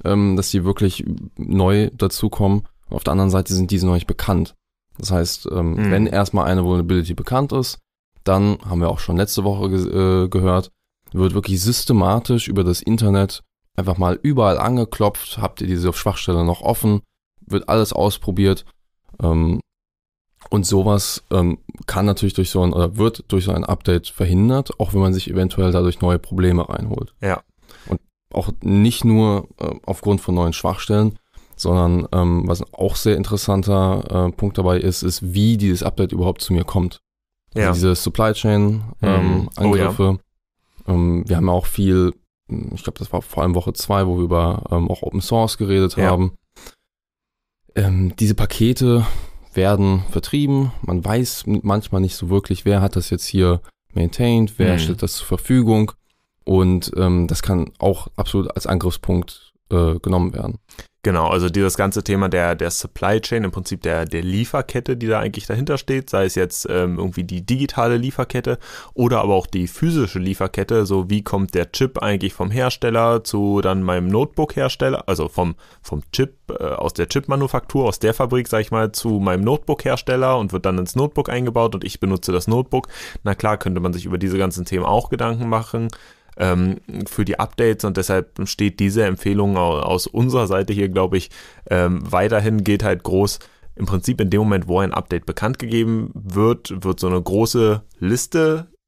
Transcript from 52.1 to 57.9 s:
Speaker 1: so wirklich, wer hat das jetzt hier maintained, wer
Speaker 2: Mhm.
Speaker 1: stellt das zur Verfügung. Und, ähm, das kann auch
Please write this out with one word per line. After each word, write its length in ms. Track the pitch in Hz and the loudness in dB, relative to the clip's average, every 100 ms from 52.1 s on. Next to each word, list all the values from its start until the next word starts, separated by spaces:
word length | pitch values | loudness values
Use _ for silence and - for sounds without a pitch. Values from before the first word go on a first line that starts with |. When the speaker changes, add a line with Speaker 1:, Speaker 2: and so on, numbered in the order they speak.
| - | -2
Speaker 1:
so 140 | 87 | 0
wirklich, 340 | 98 - 92 | 0 0 -2
wer 180 | 101 101 | 2 2
hat 140 | 98 92 | 2 0
das 140 | - | -2
jetzt 160 | 90 - | -4 -2
hier 360 | 98 90 87 - _ _ 90 | 2 4 2 -2 _ _ -2
maintained, 640 | 85 - 120 117 107 - | -2 2 2 4 2 2
wer 140 | 107 | 2
Speaker 2:
Mhm. 60 | 87 | 2
Speaker 1:
stellt 220 | 80 - | 0 -2
das 120 | - | -4
zur 120 | - - | -4 -4
Verfügung. 640 | 92 - 127 110 110 107 - _ _ _ _ - | -4 2 4 4 4 2 -4 _ _ _ _ 0
Und, 460 | 92 92 90 - - | 4 4 2 0 0
ähm, 320 | 92 90 85 | 2 2 2
das 140 | 82 | 0
kann 300 | - 90 78 - | 0 0 -2 -2
auch 280 | 98 | 0